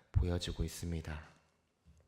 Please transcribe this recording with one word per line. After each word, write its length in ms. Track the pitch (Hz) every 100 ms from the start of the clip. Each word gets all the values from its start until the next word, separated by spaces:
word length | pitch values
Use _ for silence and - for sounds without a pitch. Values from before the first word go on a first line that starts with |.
| -
보여지고 520 | - 90 87 85 -
있습니다. 600 | 80 - 87 82 78 78 - - _ _ _ _ - -